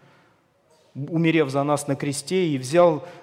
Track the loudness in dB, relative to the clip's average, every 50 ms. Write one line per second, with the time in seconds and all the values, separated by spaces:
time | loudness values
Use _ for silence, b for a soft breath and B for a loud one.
0 | b b b b b b b b b b _ _ _ _ _ _ _ _ -14 -12
1 | -10 -4 -2 0 2 2 4 2 2 2 0 -2 0 0 0 -2 -2 -4 -6 -4
2 | -4 -6 -6 -6 -6 -2 -2 0 0 0 -2 -2 -4 0 4 4 6 6 4 2
3 | -4 B B B